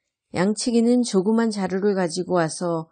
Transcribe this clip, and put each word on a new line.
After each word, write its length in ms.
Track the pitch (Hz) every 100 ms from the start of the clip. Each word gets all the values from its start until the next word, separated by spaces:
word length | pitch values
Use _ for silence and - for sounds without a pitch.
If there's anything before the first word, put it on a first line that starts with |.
| _ _ _
양치기는 680 | - 190 214 - 233 226 247
조그만 480 | 240 196 185 226 226
자루를 420 | 208 185 185 208
가지고 400 | 190 175 180 175
와서 560 | 180 160 - 180 165 160